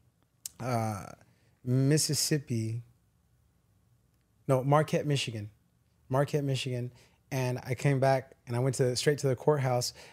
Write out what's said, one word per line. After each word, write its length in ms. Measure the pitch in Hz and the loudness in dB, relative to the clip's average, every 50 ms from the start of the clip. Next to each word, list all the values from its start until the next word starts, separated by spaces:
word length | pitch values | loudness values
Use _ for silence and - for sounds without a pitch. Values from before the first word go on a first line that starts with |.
| _ _ _ _ _ _ _ _ - - - - | _ _ _ _ _ _ _ _ -14 -14 -12 -8
uh, 460 | 113 127 123 113 113 110 104 95 - - - - - _ _ _ _ _ _ _ - | -6 -2 -2 0 0 -2 -4 -6 -10 -14 -16 -20 -20 _ _ _ _ _ _ _ -2
Mississippi, 1160 | 127 123 131 135 135 151 156 - - 147 - - - 160 147 139 - 123 113 110 110 113 120 - - _ _ _ _ _ _ _ _ _ _ _ _ _ _ _ _ _ _ _ _ _ _ _ _ _ _ _ _ _ _ - | 0 2 4 4 4 4 2 2 0 -2 -2 0 0 0 -2 -2 -2 -4 -2 -2 -4 -6 -8 -10 -14 _ _ _ _ _ _ _ _ _ _ _ _ _ _ _ _ _ _ _ _ _ _ _ _ _ _ _ _ _ _ 0
no, 160 | - 135 131 123 | 2 2 2 4
Marquette, 420 | 143 143 156 151 - 170 160 - | 4 4 4 4 2 0 -2 0
Michigan, 440 | 151 143 131 - - 110 110 104 110 _ _ _ _ _ _ _ _ _ _ _ | 0 0 -2 -2 -4 -6 -8 -10 -10 _ _ _ _ _ _ _ _ _ _ _
Marquette, 360 | - 127 135 143 - - 151 143 | -2 0 0 0 0 0 -2 0
Michigan. 480 | 139 135 123 - 131 123 123 120 123 - - - _ _ _ _ - | 0 -2 -2 -2 -4 -6 -6 -6 -8 -12 -16 -20 _ _ _ _ -8
And 280 | 139 131 127 127 127 120 - | -4 -4 -2 -2 -4 -4 -4
I 120 | 127 127 | -6 -6
came 240 | - - 143 139 131 | 0 0 2 2 4
back 360 | 131 135 135 131 - - - _ - | 4 4 2 2 0 -6 -20 _ -10
and 80 | - 120 | -4 -2
I 40 | 120 | 0
went 160 | 127 135 127 | 0 0 2
to, 200 | - 135 123 123 | 2 0 0 0
straight 240 | - - 151 147 127 | 0 2 0 0 2
to 80 | - | 0
the 80 | 135 127 | -2 0
courthouse. 580 | - - 151 151 143 131 131 123 123 123 - - - - - | 2 2 2 2 2 2 0 0 0 -2 -4 -8 -10 -20 -20